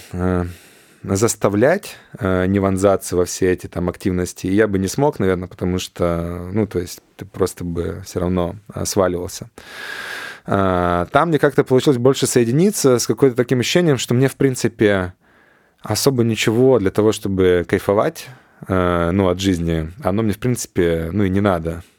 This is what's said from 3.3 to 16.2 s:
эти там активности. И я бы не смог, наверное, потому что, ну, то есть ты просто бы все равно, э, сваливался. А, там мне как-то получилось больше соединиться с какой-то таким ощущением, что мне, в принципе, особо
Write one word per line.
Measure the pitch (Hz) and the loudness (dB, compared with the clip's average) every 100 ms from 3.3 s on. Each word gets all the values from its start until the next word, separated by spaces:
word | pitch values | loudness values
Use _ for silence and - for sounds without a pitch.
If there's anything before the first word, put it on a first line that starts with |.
| - 92 | 0 0
эти | 90 98 | 0 -4
там | - 90 | -6 -6
активности. | - 98 90 90 - 92 | -4 -4 -2 -4 -6 -2
И | |
я | 98 110 | 2 2
бы | 98 | 0
не | 95 | -2
смог, | - 147 - | 0 -2 0
наверное, | 95 90 90 | 0 -2 -4
потому | - 90 92 | -6 -4 -2
что, | - - 87 85 85 87 90 | -6 -4 -2 -2 -4 -8 -6
ну, | 104 104 | -4 -2
то | 90 | -4
есть | 90 - _ - | -6 -12 _ -20
ты | |
просто | 98 - 92 - | -16 -4 -4 -4
бы | 87 85 85 90 95 | -6 -6 -6 -8 -8
все | 92 | -4
равно, | 90 90 85 104 - 98 | -2 -2 -4 -8 -14 -10
э, | |
сваливался. | 95 104 92 87 92 - - - - - - - - - - - - | -4 0 0 -2 -8 -12 -16 -20 -20 -16 -14 -12 -12 -12 -14 -14 -2
А, | 98 95 90 87 87 87 | 0 2 2 0 0 0
там | 143 170 | 0 2
мне | 151 | 2
как-то | 147 147 | 2 2
получилось | - 131 156 123 | 2 4 4 4
больше | 127 135 123 | 2 2 2
соединиться | 131 113 139 202 - 135 120 | 2 2 2 2 2 2 2
с | - | 0
какой-то | 113 135 120 | 2 2 2
таким | 120 127 | 0 0
ощущением, | 113 180 170 127 | 2 2 2 0
что | - | 0
мне, | 123 135 | 2 2
в | - | 2
принципе, | 139 127 113 - 104 98 90 - _ _ _ _ _ _ | 0 0 -4 2 2 2 -2 -8 _ _ _ _ _ _
особо | - 107 143 127 | -6 0 0 2